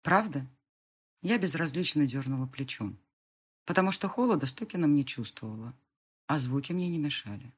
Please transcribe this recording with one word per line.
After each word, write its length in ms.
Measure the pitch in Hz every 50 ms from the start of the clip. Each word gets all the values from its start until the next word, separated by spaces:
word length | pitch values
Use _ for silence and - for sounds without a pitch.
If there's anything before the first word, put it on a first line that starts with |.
Правда? 460 | _ 160 180 196 220 208 147 143 131 - _ _ _ _ _ _ _ _ _ _ _ _ _ _ -
Я 140 | 180 226 233
безразлично 640 | 185 165 131 - 170 156 127 170 180 - - 151 147
дёрнула 400 | 131 120 139 131 131 135 131 131
плечом, 540 | 127 - - 139 131 - - 113 101 101 - _ _ _ _ _ _ _ _ _ _ _ _ _
потому 260 | - - 190 190 190
что 160 | 185 - -
холода 380 | 190 - - 247 247 214 156 135
Стукина 400 | 131 - - 226 214 - 180 165
не 180 | 147 147 143 135
чувствовала, 680 | 131 - - 113 - - - - 110 110 110 113 120 127 _ _ _ _ _ _ _ _ _ _
а 100 | - 143
звуки 340 | 151 127 123 131 143 139 -
мне 160 | 170 180 180
не 120 | 175 170 160
мешали. 520 | 147 147 143 - - 107 101 101 127 123 _